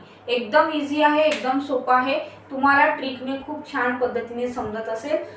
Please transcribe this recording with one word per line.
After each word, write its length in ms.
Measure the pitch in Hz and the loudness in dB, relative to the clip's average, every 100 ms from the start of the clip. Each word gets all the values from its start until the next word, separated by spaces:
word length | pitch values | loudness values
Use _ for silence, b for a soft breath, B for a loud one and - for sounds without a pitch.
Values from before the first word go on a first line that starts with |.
| B B 240 | B B -4
एकदम 420 | 240 214 302 311 | -4 2 4 4
इझी 320 | 302 - 302 | 0 -2 2
आहे, 200 | 302 302 | 4 4
एकदम 380 | 311 - 254 277 | 2 2 0 -2
सोपं 360 | 285 247 247 | 0 -2 4
आहे. 240 | 254 269 311 B B - | 4 4 -2 B B -10
तुम्हाला 440 | 262 277 277 302 | 0 4 6 4
ट्रिकने 420 | 294 269 254 254 269 | 2 -4 -6 -6 -6
खूप 260 | 302 294 - | -8 -12 -8
छान 240 | 269 247 | -4 -2
पद्धतीने 520 | 254 226 226 - 240 247 | 0 -2 -2 -6 -6 -6
समजत 420 | 247 214 220 226 | -4 -6 -6 -6
असेल 280 | 220 294 320 B | -6 -4 -4 B